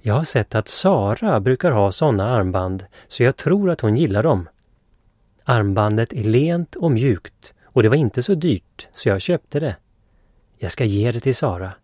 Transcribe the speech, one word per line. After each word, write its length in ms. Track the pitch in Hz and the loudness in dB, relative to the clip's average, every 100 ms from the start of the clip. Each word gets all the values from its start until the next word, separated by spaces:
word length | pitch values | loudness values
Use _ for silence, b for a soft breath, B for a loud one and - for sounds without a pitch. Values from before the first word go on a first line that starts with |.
Jag 120 | 113 | 0
har 100 | 113 | 0
sett 320 | 160 127 104 110 | 0 -2 -2 -2
att 120 | - | -2
Sara 720 | - 190 170 101 113 220 123 | -2 0 2 0 -2 0 0
brukar 320 | 98 190 180 | 0 0 2
ha 200 | 117 98 | 2 2
såna 380 | 95 156 107 101 | 2 0 2 0
armband, 560 | 123 92 92 92 95 95 B B | 0 0 -2 -4 -6 -10 B B
så 160 | - | 0
jag 120 | 123 - | 0 0
tror 340 | - 196 196 | 0 0 0
att 120 | 165 | 0
hon 160 | 110 110 | 0 2
gillar 260 | 160 101 | 2 2
dem. 260 | 160 110 85 _ _ _ _ _ _ _ _ _ | 2 0 -2 _ _ _ _ _ _ _ _ _
Armbandet 720 | - 120 101 98 104 107 117 | -2 0 2 2 2 0 -2
är 100 | 160 | -2
lent 520 | 107 113 156 170 170 - | 0 2 2 -2 -4 -4
och 160 | 170 | 0
mjukt 600 | 117 135 95 - _ - _ | 2 2 -2 -6 _ -20 _
och 200 | _ - | _ 2
det 60 | 110 | 4
var 60 | 135 | 4
inte 280 | 127 127 | 0 -2
så 120 | 123 180 | -2 0
dyrt, 520 | 170 104 _ - - | 0 -2 _ -20 -20
så 160 | - - | -4 -2
jag 120 | 98 | -2
köpte 380 | - 170 _ 143 | -2 -4 _ -6
det. 160 | 147 - _ _ _ _ _ _ _ _ | -4 -8 _ _ _ _ _ _ _ _
Jag 140 | 87 | -10
ska 120 | - | -2
ge 280 | 113 101 110 | -2 0 0
det 80 | 117 | -2
till 160 | 135 127 | -2 -2
Sara. 380 | 139 90 95 95 | -2 -4 -8 -12